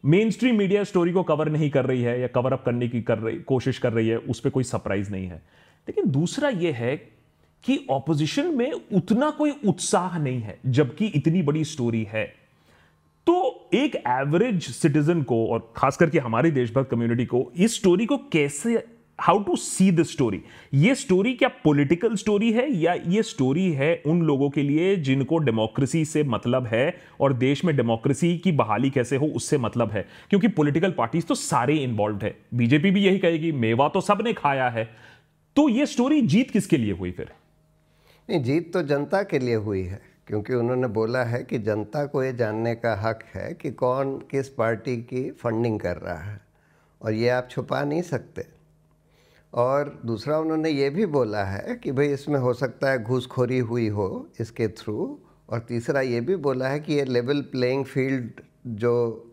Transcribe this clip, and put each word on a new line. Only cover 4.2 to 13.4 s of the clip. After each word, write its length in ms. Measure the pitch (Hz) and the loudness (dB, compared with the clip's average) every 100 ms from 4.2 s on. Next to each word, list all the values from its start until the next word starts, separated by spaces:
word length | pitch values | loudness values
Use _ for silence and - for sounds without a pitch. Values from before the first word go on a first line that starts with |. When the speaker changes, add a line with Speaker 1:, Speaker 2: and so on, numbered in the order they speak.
| - 123 | -2 -4
Speaker 1:
पे 100 | 139 | -2
कोई 140 | 131 | -2
सरप्राइज 480 | 123 113 - 98 98 | -2 -4 -4 -4 -4
नहीं 160 | 95 92 | -6 -8
है। 80 | 82 _ _ _ _ - | -12 _ _ _ _ -8
लेकिन 160 | 415 330 | -2 0
दूसरा 420 | 135 170 - 294 | 0 0 -2 -2
ये 220 | 214 170 | 0 -2
है 260 | 123 120 143 - _ _ _ _ _ | -2 -4 -4 -8 _ _ _ _ _
कि 240 | - - - | -2 -2 0
ऑपोजिशन 560 | 139 - 160 156 - 339 | -4 0 0 0 0 -2
में 260 | 294 247 | 0 -2
उतना 580 | - - 196 - 226 302 | -4 -2 -2 2 2 2
कोई 300 | 294 302 285 208 | 2 -2 0 -2
उत्साह 520 | - - 202 180 175 | -2 0 0 0 -4
नहीं 220 | 147 127 | -2 -4
है, 180 | 107 - 131 | -6 -6 0
जबकि 400 | 127 139 - 214 | 2 2 0 0
इतनी 360 | 151 160 170 | 2 2 2
बड़ी 220 | 147 151 | 2 0
स्टोरी 400 | 156 - 120 113 | -2 -2 -2 -2
है। 220 | 104 107 107 - _ _ _ _ _ _ _ _ - | -4 -4 -6 -10 _ _ _ _ _ _ _ _ 2
तो 420 | 349 | 2